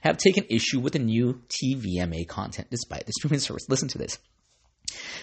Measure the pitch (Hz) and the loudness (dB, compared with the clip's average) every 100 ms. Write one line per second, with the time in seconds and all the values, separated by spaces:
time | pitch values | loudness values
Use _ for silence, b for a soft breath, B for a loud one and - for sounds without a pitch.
0 | 160 151 196 190 - 113 - 135 127 160 | 0 4 6 6 4 2 2 0 0 2
1 | 117 113 120 123 - - 131 135 104 90 | 2 4 2 0 -6 -2 0 0 0 0
2 | 87 82 85 - 104 - - 120 - - | 0 -2 -4 -6 -6 -8 -8 -8 -8 -10
3 | - 113 147 139 - - - 131 139 - | -6 -2 0 0 0 -4 0 0 0 -4
4 | - - _ _ _ _ _ _ - B | -6 -8 _ _ _ _ _ _ -12 B
5 | B B | B B